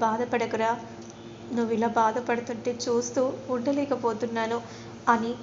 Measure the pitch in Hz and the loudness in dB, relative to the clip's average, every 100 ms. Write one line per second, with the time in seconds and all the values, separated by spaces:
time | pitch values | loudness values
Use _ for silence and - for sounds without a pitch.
0 | 226 220 240 240 226 226 220 233 - - | 2 2 0 0 0 0 0 0 -6 -14
1 | - - - - - 233 226 226 233 226 | -14 -16 -16 -14 -4 -2 0 2 4 4
2 | 220 233 240 240 233 226 247 240 - 233 | 4 2 0 0 -2 -4 -4 -2 0 0
3 | 240 277 262 262 - 254 240 277 277 240 | 2 2 2 0 -4 -2 2 2 2 0
4 | 233 214 233 226 220 233 - - - - | 0 0 -2 0 0 -2 -4 -12 -14 -2
5 | - 233 226 240 | 4 4 2 -4